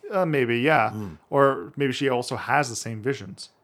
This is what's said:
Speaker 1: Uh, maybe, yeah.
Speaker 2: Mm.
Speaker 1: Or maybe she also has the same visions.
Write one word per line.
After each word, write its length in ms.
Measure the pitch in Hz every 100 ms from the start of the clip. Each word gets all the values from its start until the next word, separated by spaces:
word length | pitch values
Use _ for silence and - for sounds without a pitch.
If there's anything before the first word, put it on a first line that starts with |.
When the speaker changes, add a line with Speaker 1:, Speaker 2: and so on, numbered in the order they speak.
| -
Speaker 1:
Uh, 140 | 202 180
maybe, 320 | 147 120 120
yeah. 320 | 131 151 110
Speaker 2:
Mm. 260 | 104 101 78 _
Speaker 1:
Or 420 | 139 139 135 170 143
maybe 160 | 139
she 160 | 123 139
also 280 | 123 123 123
has 320 | - 135 135
the 80 | 113
same 240 | - 110
visions. 480 | 110 135 95 98 - _